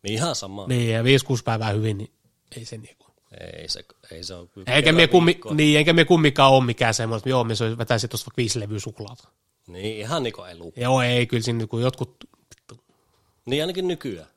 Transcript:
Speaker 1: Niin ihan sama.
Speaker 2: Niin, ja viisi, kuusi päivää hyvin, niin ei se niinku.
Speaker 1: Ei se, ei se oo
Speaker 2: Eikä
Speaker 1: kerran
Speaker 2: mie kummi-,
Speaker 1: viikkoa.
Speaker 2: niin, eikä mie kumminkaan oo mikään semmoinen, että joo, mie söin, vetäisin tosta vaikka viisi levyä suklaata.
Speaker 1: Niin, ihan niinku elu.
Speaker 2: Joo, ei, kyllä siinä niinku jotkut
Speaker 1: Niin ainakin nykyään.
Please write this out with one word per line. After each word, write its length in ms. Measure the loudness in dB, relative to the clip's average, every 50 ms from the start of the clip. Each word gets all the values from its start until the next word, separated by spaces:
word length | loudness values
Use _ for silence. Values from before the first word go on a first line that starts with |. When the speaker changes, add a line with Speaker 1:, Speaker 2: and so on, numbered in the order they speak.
Speaker 1:
Niin 120 | -6 -4 -4
ihan 200 | -2 -2 -4 -4
sama. 320 | -6 -10 -12 -12 -12 -6
Speaker 2:
Niin, 240 | -4 -2 -2 0 0
ja 140 | -2 0 4
viisi, 200 | 4 4 4 4
kuusi 180 | 0 -4 -4 -2
päivää 260 | -4 -4 -2 -2 -2
hyvin, 280 | -2 -2 -2 -2 -4 -6
niin 140 | -10 -14 _ _ _ _ _ _ _ _ -20
ei 80 | -18 -16
se 120 | -16 -16 -18
niinku. 280 | -18 -20 _ _ _ _ _ _ _ _ -20 -18 -18 -16 -16
Speaker 1:
Ei 120 | -16 -10 -10
se, 160 | -12 -12 -12 _ _ _ _ -20
ei 140 | -18 -16 -14
se 100 | -14 -16
oo 140 | -16 -18 _ _
Speaker 2:
Eikä 160 | -14 -6 2 2 4
Speaker 1:
kerran 120 | 4 6 6
Speaker 2:
mie 120 | 6 6
kummi-, 200 | 6 6 6 6
Speaker 1:
viikkoa. 280 | 6 2 0 -6 -4 0
Speaker 2:
niin, 240 | 2 4 4 4 4
eikä 140 | 4 4
mie 120 | 4 4 6
kumminkaan 480 | 6 4 4 4 2 4 6 6 6
oo 80 | 6 6
mikään 340 | 4 2 0 0 0 0 0
semmoinen, 240 | -2 -4 -4 -4 -4
että 100 | -2 -2
joo, 160 | 0 0 0
mie 120 | -2 -2
söin, 220 | -2 -2 -4 -4 -6
vetäisin 320 | -2 0 0 -2 -2 -6
tosta 140 | -8 -10 -12
vaikka 100 | -8 _
viisi 240 | -6 -4 -4 -4 -6
levyä 180 | -6 -8 -10 -10
suklaata. 500 | -10 -12 -14 -14 -18 -18 -18 -20 _ _ _ _ _ _ _ _ _
Speaker 1:
Niin, 300 | -20 -14 -10 -10 -8 -8 -8
ihan 240 | -8 -6 -4 -4
niinku 200 | -4 -6 -8 -10
elu. 300 | -18 -20 -18 -18 -18 -16 _
Speaker 2:
Joo, 260 | -4 0 0 2 2
ei, 240 | 2 2 2 0 0
kyllä 160 | 0 -2 -4
siinä 160 | -2 -2 -4 -4
niinku 200 | -6 -6 -4 -2
jotkut 380 | -2 -2 -2 -4 -12 -12 _ _ -20 _ _ _ _ _ -20 _ _ -20 -20 _ _ _ _ _ _ _ _ _ _ _ _ _ _
Speaker 1:
Niin 160 | -6 -4 -4
ainakin 260 | -4 -4 -6 -4 -4 -4
nykyään. 400 | -4 -4 -8 -10 -10 -10 -14 _ _